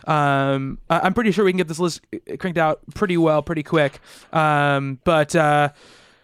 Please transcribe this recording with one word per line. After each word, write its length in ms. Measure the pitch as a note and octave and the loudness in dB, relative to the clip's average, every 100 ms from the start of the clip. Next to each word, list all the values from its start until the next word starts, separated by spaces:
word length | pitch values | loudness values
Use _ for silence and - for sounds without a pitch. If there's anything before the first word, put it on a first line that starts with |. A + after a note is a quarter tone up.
| - | -2
um, 720 | D#3 C#3+ C#3 C#3 C3+ C3+ - - | 0 2 2 0 -2 -4 -10 -4
I, 80 | E3 | 0
I'm 140 | F#3 F#3+ | 0 0
pretty 160 | A3 | 0
sure 120 | F3+ G3 | 2 2
we 80 | |
can 40 | F#3 | 0
get 120 | D#3+ | -4
this 100 | D#3+ | -4
list 220 | F3 - _ | -4 -4 _
c-, 240 | - - - | -16 -14 -8
cranked 200 | F#3 E3 | -6 0
out 220 | D#3 - - | 0 -2 -8
pretty 240 | - G#3 F3 | -4 -2 2
well, 240 | D#3+ D3+ | 2 2
pretty 220 | C#3+ D#3+ | -2 -6
quick. 360 | D3 D#3+ C#3+ - - - - | -2 0 0 -4 -18 -20 -6
Um, 680 | D#3+ D#3 D3 C#3+ C#3 C#3 C3 - | 0 2 2 2 0 -4 -4 0
but, 300 | D#3+ D3 E3+ | 0 2 2
uh, 340 | D3+ D3 C#3+ - - - _ _ | 2 2 0 -4 -20 -20 _ _